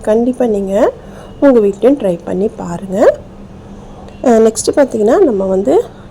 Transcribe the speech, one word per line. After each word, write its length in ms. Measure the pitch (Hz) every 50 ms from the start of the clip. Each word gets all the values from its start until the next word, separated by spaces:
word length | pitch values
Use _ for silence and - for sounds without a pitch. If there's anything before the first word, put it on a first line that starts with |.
கண்டிப்பா 460 | - - 214 226 240 254 247 - 254
நீங்க 460 | 233 208 202 196 190 190 208 269 480 508 - - - - - - - - -
உங்க 200 | 294 277 254 233
வீட்லயும் 380 | 208 202 190 - - 247 285 277
ட்ரை 200 | 226 190 175 170 -
பண்ணி 240 | 190 185 180 196 226 -
பாருங்க. 640 | - 190 180 170 170 196 185 185 202 269 508 605 - - - - - - - - - - - - - - - - - - - - - -
அ, 140 | 269 233 220
நெக்ஸ்ட் 320 | 226 220 220 - - - -
பார்த்தீங்கன்னா, 440 | 302 277 254 - 220 208 214 277 403
நம்ம 260 | 392 294 220 190 190
வந்து 400 | 190 190 185 202 254 302 427 494 - - - - -